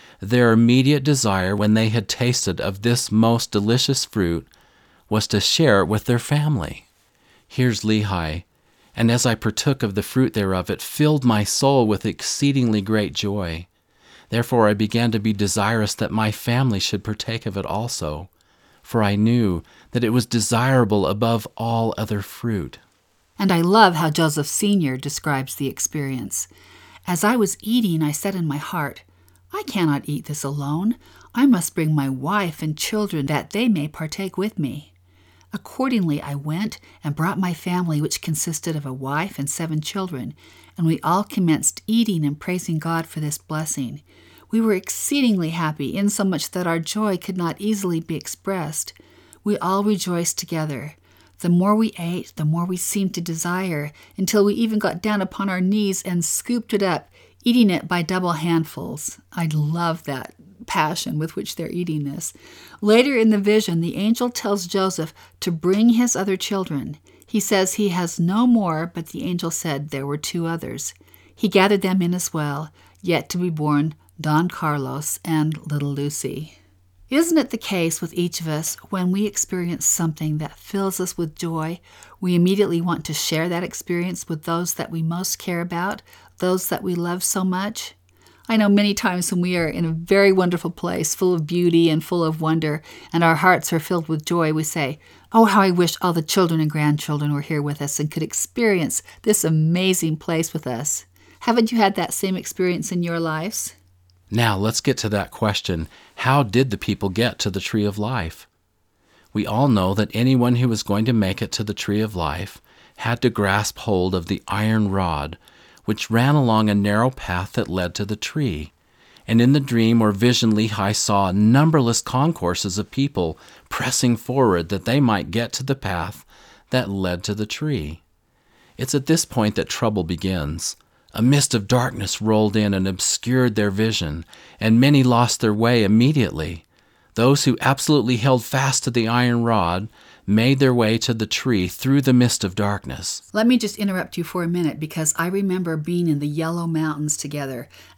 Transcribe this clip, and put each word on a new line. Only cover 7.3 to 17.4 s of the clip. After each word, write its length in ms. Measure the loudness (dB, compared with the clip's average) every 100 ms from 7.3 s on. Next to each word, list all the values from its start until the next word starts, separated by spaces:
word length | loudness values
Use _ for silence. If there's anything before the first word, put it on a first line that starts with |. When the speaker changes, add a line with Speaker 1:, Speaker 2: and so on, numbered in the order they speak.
| _ _
Speaker 1:
Here's 360 | 0 0 0
Lehi, 600 | 0 0 0 -2 -4 -6 -10 _ _ _ _ 0
"And 140 | 2
as 160 | 2 2
I 80 |
partook 480 | 0 -2 -2 -2 0
of 120 | -2
the 80 | -4
fruit 300 | -2 0 0
thereof, 380 | 0 0 0 -2
it 100 | -6
filled 440 | -6 0 2 4
my 200 | 4 2
soul 420 | 2 0 2 4 2
with 200 | 0 -2
exceedingly 760 | -4 -6 -2 0 2 2 0
great 340 | 0 0 -2
joy. 520 | -4 -4 -2 -4 -6 -10 _ _ _ _ -20 -4
Therefore 380 | -2 2 4 4
I 60 |
began 360 | 4 0 0 0
to 80 | 0
be 160 | 0
desirous 600 | 0 0 0 0 0 0
that 180 | -2 -4
my 180 | -2 -2
family 480 | -2 -2 0 2 0
should 260 | -2 -4
partake 400 | -6 -6 -6 -6